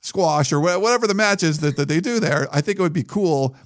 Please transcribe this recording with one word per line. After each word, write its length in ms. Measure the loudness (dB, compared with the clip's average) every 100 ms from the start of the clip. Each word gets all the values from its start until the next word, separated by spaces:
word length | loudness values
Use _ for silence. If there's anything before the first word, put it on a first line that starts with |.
squash 500 | -10 -2 0 2 0
or 80 | 2
wha-, 180 | 2 2
whatever 280 | 2 2 2
the 80 |
match 280 | 2 2 2
is 160 | 0 0
that, 160 | -2 -2
that 120 | 0
they 120 | 0
do 200 | 0 -2
there, 280 | 0 0 0
I 80 | -2
think 160 | -2 0
it 40 |
would 100 | 0
be 80 | -2
cool 520 | -4 -2 0 0 0 -4